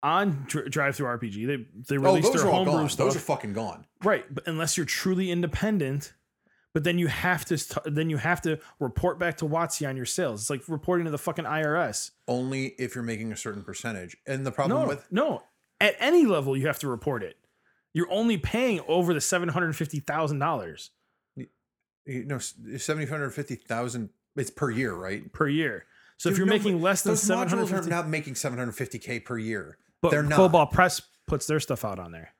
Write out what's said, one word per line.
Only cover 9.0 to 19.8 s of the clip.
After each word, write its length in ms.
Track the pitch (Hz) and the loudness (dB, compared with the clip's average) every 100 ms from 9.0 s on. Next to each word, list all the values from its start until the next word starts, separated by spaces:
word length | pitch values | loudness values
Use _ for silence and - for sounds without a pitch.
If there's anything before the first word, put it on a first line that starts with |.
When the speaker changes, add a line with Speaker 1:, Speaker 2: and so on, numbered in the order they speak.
| 180 170 | 0 0
Speaker 1:
back 180 | 175 160 | -2 -2
to 80 | 160 | -2
Watsy 420 | 156 165 - 143 | 0 0 -2 -4
on 100 | 131 | -4
your 80 | 120 | -4
sales. 360 | - 165 107 | -2 -2 -2
It's 80 | 107 | -4
like 160 | 139 - | -6 -4
reporting 380 | 160 165 180 165 | -6 0 0 0
to 60 | |
the 60 | 147 | -2
fucking 280 | - 156 143 | -4 -4 -4
I 160 | 151 | -2
R 120 | 156 156 | 0 2
S. 340 | 151 104 - _ - | 0 -2 -8 _ -4
Speaker 2:
Only 400 | 123 127 135 131 - | -2 -2 -2 -4 -4
if 160 | 127 127 | -6 -4
you're 80 | |
making 280 | 117 110 113 | -6 -4 -6
a 60 | 104 | -6
certain 260 | - 101 | -8 -10
percentage. 540 | 92 - 120 104 90 - - | -10 -8 -6 -8 -10 -14 -8
And 180 | 135 135 | -4 -4
the 60 | |
problem 300 | 123 143 254 | -2 0 2
Speaker 1:
No, 40 | 320 | 0
Speaker 2:
with 240 | 143 - | -2 -2
Speaker 1:
no. 320 | 185 302 135 - _ _ _ | 0 0 -2 -8 _ _ _
At 160 | 208 - | 2 2
any 260 | 247 349 277 | 4 6 6
level, 300 | 175 139 135 | 4 2 0
you 120 | 139 | 0
have 120 | 143 | 0
to 80 | 143 | -2
report 360 | 120 - 127 | -4 -2 -4
it. 140 | 92 - _ _ _ _ _ | -6 -12 _ _ _ _ _
You're 160 | 160 170 | -4 0
only 260 | 190 226 208 | 2 2 2
paying 420 | - 226 254 196 - | 0 0 0 0 2
over 260 | 175 175 | 2 4
the 60 | 160 | 2
seven 280 | - 180 175 | 2 0 0
hundred 260 | 170 170 | 0 0
fifty 240 | 151 | -2